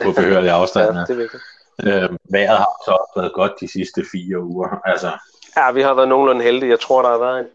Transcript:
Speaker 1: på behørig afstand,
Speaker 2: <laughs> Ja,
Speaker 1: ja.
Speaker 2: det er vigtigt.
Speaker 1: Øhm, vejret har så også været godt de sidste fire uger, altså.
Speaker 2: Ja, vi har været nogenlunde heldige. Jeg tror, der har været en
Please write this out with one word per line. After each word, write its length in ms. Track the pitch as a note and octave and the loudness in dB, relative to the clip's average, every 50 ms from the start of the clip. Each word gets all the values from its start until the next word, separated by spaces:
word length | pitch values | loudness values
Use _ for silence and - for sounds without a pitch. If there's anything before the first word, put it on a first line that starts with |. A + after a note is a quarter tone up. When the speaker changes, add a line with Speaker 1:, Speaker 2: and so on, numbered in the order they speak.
Speaker 1:
på 100 | - G2 | -2 0
behørig 380 | - - F2 F#2 G2 F2+ F2+ F2 | 2 2 2 4 2 4 4 4
afstand, 400 | E2+ F2 F#2 F#2 - G#2 G#2 G#2+ | 2 2 2 0 2 2 2 2
Speaker 2:
<laughs> 40 | G2+ | 0
Ja, 40 | F2 | -2
Speaker 1:
ja. 60 | F2 | -4
Speaker 2:
det 40 | - | -4
er 40 | B2 | -4
vigtigt. 260 | A#2+ A2+ - - - - - - _ _ _ _ - - | -6 -6 -8 -10 -18 -20 -20 -20 _ _ _ _ -4 -2
Speaker 1:
Øhm, 320 | G2+ G2+ F#2+ F#2 F2+ F2+ - _ - | 0 0 0 -2 -2 -6 -8 _ -2
vejret 280 | F#2+ G2 G2+ F#2+ - G2 | -2 0 2 4 4 4
har 240 | G2+ F#2 - - - | 2 0 -2 -4 -2
så 60 | A2 | 0
også 200 | F#2+ F#2 - - - | 0 0 0 -2 -6
været 160 | F#2+ F2+ E2+ | -6 -6 -4
godt 200 | - F#2 F#2+ G2+ - - | -2 -2 -2 -2 -2 -8
de 80 | F2+ E2+ | -14 -10
sidste 320 | - F#2+ F2+ - - F#2 F#2+ - | -8 -8 -8 -6 -6 -8 -8 -6
fire 280 | - F#2 F2+ F#2 F#2 F2+ | -10 -10 -8 -6 -6 -6
uger, 280 | F2 F2 F2 F#2 F2+ - G2 E2+ - | -6 -8 -6 -6 -6 -6 -6 -6 -2
altså. 260 | F#2+ F2 E2 F2+ E2+ D#2+ - - _ _ _ - - - | -2 -2 -2 -2 -6 -8 -8 -14 _ _ _ -20 -6 -2
Speaker 2:
Ja, 160 | D#3 C3+ B2+ | 0 0 2
vi 100 | B2 C3+ | 2 2
har 120 | C3+ C3+ C3 | 2 2 4
været 140 | C3 C3 C3 | 4 4 4
nogenlunde 340 | C3 C3+ C#3 C3 B2+ A#2+ A#2+ | 4 4 4 4 2 2 2
heldige. 260 | A#2+ B2 C3 C3+ B2 | 2 2 2 2 2
Jeg 100 | A#2 A2+ | 2 2
tror, 220 | - - C3 C3 | 2 0 2 2
der 60 | B2 B2 | 2 2
har 100 | A#2 A#2 | 2 0
været 220 | B2 B2+ C3 C3 | 0 -2 -2 -4
en 60 | B2+ - | -8 -10